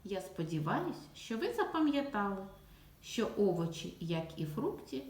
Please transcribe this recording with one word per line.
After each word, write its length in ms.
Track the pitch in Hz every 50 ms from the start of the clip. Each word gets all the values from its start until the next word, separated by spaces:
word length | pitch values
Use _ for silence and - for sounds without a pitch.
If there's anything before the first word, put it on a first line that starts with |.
| -
я 180 | 180 196 185
сподіваюсь, 840 | - - - - 165 151 160 151 147 - 233 320 359 330 - - - - -
що 240 | - - - 226
ви 160 | 226 349 480 480
запам'ятали, 960 | 427 370 - - 320 311 294 277 277 277 277 - 208 202 196 196 190 196 196 - - - - - - - - - -
що 280 | - - - 240 220 - -
овочі, 600 | - 208 190 170 165 165 165 165 - - 180 - -
як 400 | 170 165 170 160 160 - - -
і 60 | 160
фрукти, 580 | 147 - - 269 359 359 - - - 269 269 - -